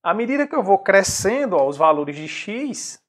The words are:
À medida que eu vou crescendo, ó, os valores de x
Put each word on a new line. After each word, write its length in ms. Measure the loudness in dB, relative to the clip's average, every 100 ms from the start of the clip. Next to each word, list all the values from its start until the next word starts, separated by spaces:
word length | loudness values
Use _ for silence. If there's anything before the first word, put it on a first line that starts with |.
À 140 | -2
medida 320 | -2 0 -2 -2
que 80 |
eu 80 | -2
vou 160 | 2 2
crescendo, 760 | 4 4 4 -2 -2 0 0 2
ó, 100 | 0
os 100 | 4
valores 380 | 4 4 0
de 140 | -8 -10
x 720 | -12 -10 -8 -8 -8 -12 -16